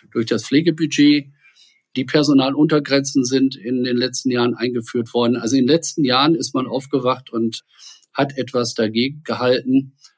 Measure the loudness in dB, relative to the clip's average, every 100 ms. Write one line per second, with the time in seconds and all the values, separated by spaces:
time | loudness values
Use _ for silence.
0 | _ -4 -2 -2 0 2 2 0 -2 4
1 | 4 4 -2 _ _ _ _ _ _ -8
2 | 0 2 4 4 2 2 2 2 2 -2
3 | 0 0 0 2 0 -2 -6 -2 -2 0
4 | -2 -2 -2 0 0 0 -4 -4 -4 -4
5 | -2 0 0 0 0 2 2 2 0 -2
6 | 0 2 4 2 0 -4 -4 -6 -2 -2
7 | 0 -2 -4 -4 -4 -6 _ _ -20 -20
8 | _ -4 -4 -4 -4 -4 -4 -2 -2 0
9 | -2 -4 -8 -2 0 0 2 0 0 _
10 | -20